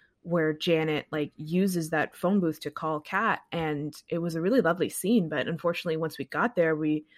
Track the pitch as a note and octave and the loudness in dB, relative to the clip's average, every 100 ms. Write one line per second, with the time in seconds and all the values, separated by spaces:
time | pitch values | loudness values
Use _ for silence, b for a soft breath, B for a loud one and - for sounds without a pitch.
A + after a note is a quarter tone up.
0 | b _ F3 E3+ D#3 D#3 F3+ D#3+ D#3+ D3+ | b _ -2 2 2 0 2 2 2 0
1 | - D#3 C#3+ - D#3 F3 G3 F3+ D#3+ D#3+ | -2 -4 -4 -6 -2 2 2 0 0 0
2 | - - F3+ G3+ E3+ D3+ D3 - D#3 D3+ | -2 -2 2 2 2 -2 -8 -6 -4 -4
3 | - F#3+ A3 - - E3+ D#3+ D3 D3+ - | -4 -2 0 -2 -4 -4 -2 -2 -4 -10
4 | - E3+ E3+ D#3+ F3+ C4 E3 F3 D3+ - | -6 -4 -2 -2 2 4 4 2 -2 -2
5 | F#3 A#3+ D#3+ D3+ - E3 E3+ E3+ F3 D#3+ | 2 2 2 -2 -2 -2 -2 -2 -4 -2
6 | D#3+ - C3+ D3+ A3+ - D#3+ D#3 D#3 D3+ | -4 -6 -8 -2 -2 2 2 2 0 0
7 | - | -4